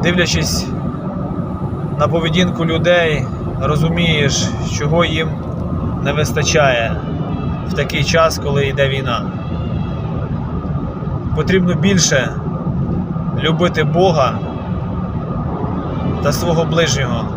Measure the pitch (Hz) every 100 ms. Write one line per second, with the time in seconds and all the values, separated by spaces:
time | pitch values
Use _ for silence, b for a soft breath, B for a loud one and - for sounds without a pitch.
0 | 160 180 170 160 - - - - - -
1 | - - - - - - - - - -
2 | 147 165 160 160 180 - 165 165 170 175
3 | 165 147 127 - - - 135 147 160 170
4 | 170 156 139 131 139 - - - 147 160
5 | 165 160 160 151 - - - - - -
6 | 139 147 151 156 143 160 139 123 113 -
7 | - - - - - - - - 139 156
8 | 143 165 165 156 147 143 139 135 135 135
9 | 131 117 - - - - - - - -
10 | - - - - - - - - - -
11 | - - - - 151 185 180 165 180 190
12 | 156 143 120 - - - - - - -
13 | - - - - 147 160 175 160 151 160
14 | 190 160 127 107 - - - - - -
15 | - - - - - - - - - -
16 | - - 143 143 175 160 156 160 165 -
17 | 127 117 117